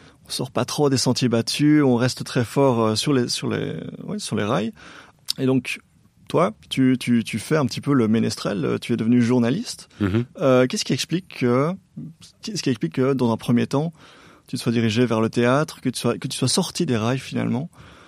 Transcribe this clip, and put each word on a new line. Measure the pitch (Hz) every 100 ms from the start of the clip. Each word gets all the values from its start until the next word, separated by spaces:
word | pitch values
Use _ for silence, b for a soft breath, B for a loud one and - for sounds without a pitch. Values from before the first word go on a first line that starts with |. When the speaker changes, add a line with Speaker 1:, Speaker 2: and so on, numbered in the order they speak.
| B B -
Speaker 1:
on |
sort | - 135
pas | 113 120
trop | - 143
des | 131
sentiers | 135 120 123
battus, | 117 - - 147 151
on | 139 120
reste | 123 -
très | - 139
fort, | 113 143 139 117
euh, | 110 110
sur | 160
les, | 131 120
sur | - 123
les, | 104 101 107 - -
ouais, | - 208
sur | - 107
les |
rails. | 104 151 226 - B B B B - -
Et | 131
donc, | 135 - - _ _ _ _ -
toi, | 143 190 - -
tu, | 135 131 127
tu, | - 120
tu | 107 113
fais | - 156
un |
petit | 123 -
peu | 143
le | 139 110
ménestrel, | 113 113 - 170 196
euh, | 123 117
tu | -
es | 117
devenu | 113 123
journaliste. | 117 123 117 175 247 - - -
Speaker 2:
Mhm. | 101 110 123 -
Speaker 1:
Euh, | 143 127 127
qu'est-ce | 214
qui | -
explique | 131 - 170 - -
que, | 120 123 151 190 _ - - - - _
qu'est-ce | - 196
qui | 175
explique | 160 165 135
que, | 131
dans | 131 120
un | 110
premier | - 120 110
temps, | 139 160 - B B B B B
tu | 123
te |
sois | 127
dirigé | 117 113 110 120
vers | 110
le | 113
théâtre, | 123 120 135 156 -
que | 131
tu | -
sois, | 120 107
que | 135
tu | -
sois | -
sorti | - 175 -
des | 160 113
rails | 113 131
finalement, | - 123 113 117 170 B B B